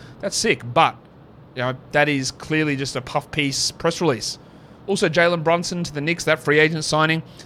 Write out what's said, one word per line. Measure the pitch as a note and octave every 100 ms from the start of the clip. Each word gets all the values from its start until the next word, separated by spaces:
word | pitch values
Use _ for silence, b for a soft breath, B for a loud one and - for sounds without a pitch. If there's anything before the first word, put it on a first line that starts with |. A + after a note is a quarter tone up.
| B B
that's | G3+ -
sick." | A3+ D3 A#2+
But, | E3 C#3+ - - - - - - B2+
you |
know, | B2 C3+ -
that | D3 D3
is | C#3 B2+
clearly | - - D#3 D3+
just | C3+ C#3 C3
a |
puff | - D3 -
piece | D#3+ C#3+ C3+ -
press | - E3 E3
release. | E3 A2+ - - B B B B -
Also, | G3 F3
Jalen | E3 F3 E3+
Brunson | D#3 E3+ E3+ F3
to | E3
the | D3
Knicks, | D3+ E3+
that | D#3+ D#3
free | - D3+
agent | D#3+ E3
signing. | D3+ D#3 D#3 D#3+ - B